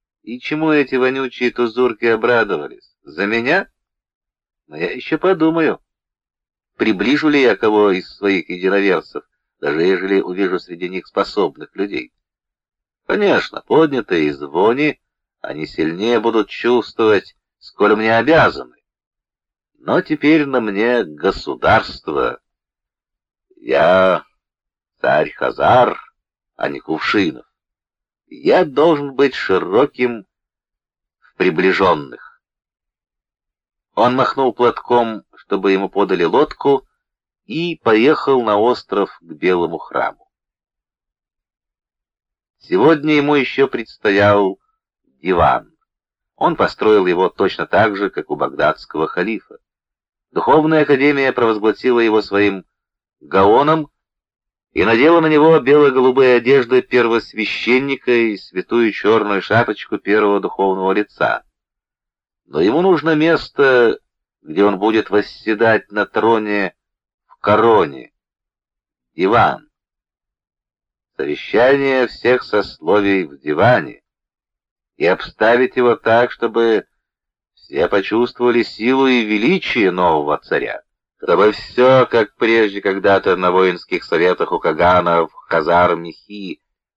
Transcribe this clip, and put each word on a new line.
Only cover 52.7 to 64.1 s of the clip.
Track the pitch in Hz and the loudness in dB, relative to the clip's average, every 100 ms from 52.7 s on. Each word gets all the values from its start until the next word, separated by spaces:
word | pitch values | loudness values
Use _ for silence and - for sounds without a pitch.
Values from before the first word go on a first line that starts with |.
| _ _ _ _ _ | _ _ _ _ _
гаоном | 73 95 98 120 147 160 147 _ _ _ _ _ _ _ _ | -4 2 4 4 2 0 -4 _ _ _ _ _ _ _ _
и | - | -2
надела | 101 113 151 170 | 0 4 4 4
на | 160 | 4
него | 151 156 160 | 4 4 4
бело-голубые | 127 147 143 131 127 127 127 120 | 4 4 4 4 2 4 4 4
одежды | 117 139 117 127 | 4 2 4 0
первосвященника | - 123 117 113 - 107 104 - 131 127 139 135 - | 2 0 2 -2 -4 -8 -8 -6 0 0 0 -6 0
и | 120 113 98 | 0 0 -4
святую | - 90 - 117 113 | -10 -10 -4 0 0
чёрную | - 104 113 104 98 | 0 0 0 0 -4
шапочку | - 110 117 104 - 104 | 0 -2 0 -6 -8 -10
первого | 98 107 104 101 | -2 0 2 0
духовного | 92 - 98 95 95 | -4 -2 -2 0 -2
лица. | 95 104 - 64 55 _ _ _ _ _ _ _ _ _ _ _ | -2 -4 -4 -4 -4 _ _ _ _ _ _ _ _ _ _ _
Но | 73 | -2
ему | 95 147 | 0 2
нужно | 190 170 160 151 | 2 2 2 0
место, | 160 160 - - 139 123 117 - _ | 2 0 -4 0 2 4 2 0 _